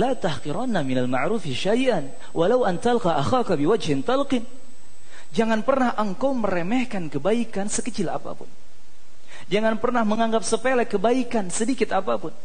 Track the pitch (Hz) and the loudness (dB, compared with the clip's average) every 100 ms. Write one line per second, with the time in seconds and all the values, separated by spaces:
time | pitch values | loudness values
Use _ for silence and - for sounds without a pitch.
0 | 240 262 185 143 151 160 254 202 135 127 | 2 0 -2 -2 -4 -2 -2 0 0 0
1 | 127 127 151 220 165 123 185 233 262 196 | 0 0 0 -2 -2 -2 0 2 2 0
2 | 135 - - 156 170 254 214 175 240 240 | -2 -4 -4 0 2 2 2 0 2 2
3 | 180 160 143 254 220 156 147 226 156 139 | 2 2 2 2 2 2 2 2 2 0
4 | 135 269 277 247 233 - - - - - | 2 0 2 0 0 -2 -4 -4 -4 -4
5 | - - - 156 226 220 233 262 247 - | -4 -4 -2 0 2 2 2 2 2 0
6 | 214 185 269 262 202 180 170 254 233 196 | -2 0 0 0 0 0 2 0 0 -2
7 | 160 143 170 233 233 196 196 - 233 220 | -2 0 0 0 0 -2 -2 -2 -2 -2
8 | 160 139 - - - - - - - - | -2 -2 -2 -4 -4 -4 -4 -4 -4 -4
9 | - - - - - 190 220 220 240 240 | -4 -4 -4 -4 -2 0 2 2 0 2
10 | 214 220 226 226 202 226 254 254 226 202 | 2 2 2 2 2 0 2 2 2 2
11 | 214 254 247 233 185 - 226 262 214 190 | 2 2 0 -2 0 0 0 0 0 0
12 | 190 185 160 - | 0 -2 -2 -4